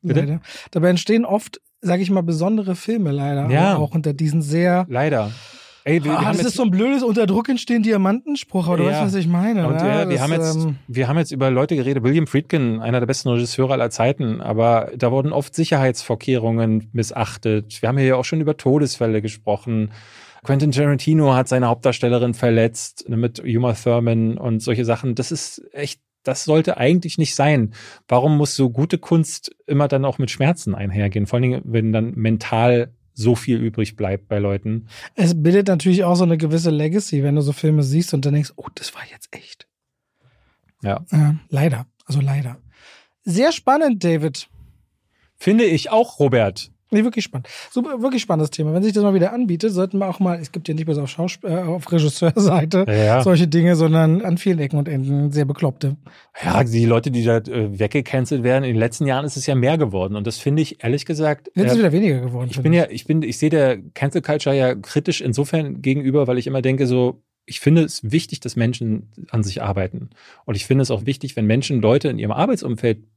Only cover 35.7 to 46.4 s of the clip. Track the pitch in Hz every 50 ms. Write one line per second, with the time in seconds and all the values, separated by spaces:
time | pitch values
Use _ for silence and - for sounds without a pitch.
35.7 | 190 160 - 190 180 185 190 175 180 175 185 170 165 160 160 156 156 165 165 170
36.7 | 156 147 151 156 170 214 196 - - 143 135 143 143 151 143 139 143 - - 156
37.7 | 156 151 143 131 139 160 175 - - 143 135 143 143 147 147 - _ - - -
38.7 | _ - - - - - - - - - - _ - - - - - _ - _
39.7 | _ _ _ _ _ _ _ _ _ _ _ _ _ _ _ _ _ _ _ _
40.7 | _ _ - 101 98 - 170 - - 151 151 147 151 156 - _ - 139 147 170
41.7 | 131 113 123 _ _ _ _ _ 143 143 135 135 139 143 139 120 123 - _ -
42.7 | _ _ - - - - _ _ _ _ _ - 165 185 254 320 330 - _ -
43.7 | 262 294 320 285 240 196 175 175 165 156 147 160 135 - - _ _ - - -
44.7 | _ _ _ _ _ _ _ _ _ _ _ _ _ _ - - 208 226 240 202
45.7 | 165 147 - - 220 220 240 233 - - 147 139 120 120